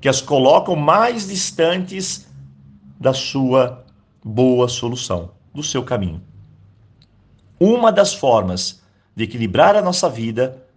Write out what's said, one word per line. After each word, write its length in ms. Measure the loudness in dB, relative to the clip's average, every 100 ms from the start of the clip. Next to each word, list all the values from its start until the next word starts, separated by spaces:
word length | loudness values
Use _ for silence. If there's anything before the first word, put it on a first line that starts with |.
que 60 | -2
as 120 | 0
colocam 560 | 0 2 6 4 2 -2
mais 520 | 2 2 2 -2 -8
distantes 1000 | -8 -8 -2 0 0 -6 -8 -10 -12 -16 -20 -20 -20 -20 -20 -20 -2
da 140 | -2
sua 720 | -2 -4 -2 2 2 2 -4 -20 _ _ _
boa 460 | -8 2 2 4 0
solução, 640 | -2 -6 -6 -6 -6 -8 _ _
do 80 | -12
seu 200 | -6 -6
caminho. 380 | -4 -4 -4 -8 -16 -20 -20 _ _ _ _ _ _ _ _ _ _ 0
Uma 320 | 2 4 2
das 220 | 4 0
formas 680 | 2 2 2 2 -4 -8 -12 _ _ _
de 100 | -8
equilibrar 520 | -6 -4 -2 4 4 4
a 40 |
nossa 300 | 0 -2 -2
vida 560 | -4 -6 -4 -4 -6 _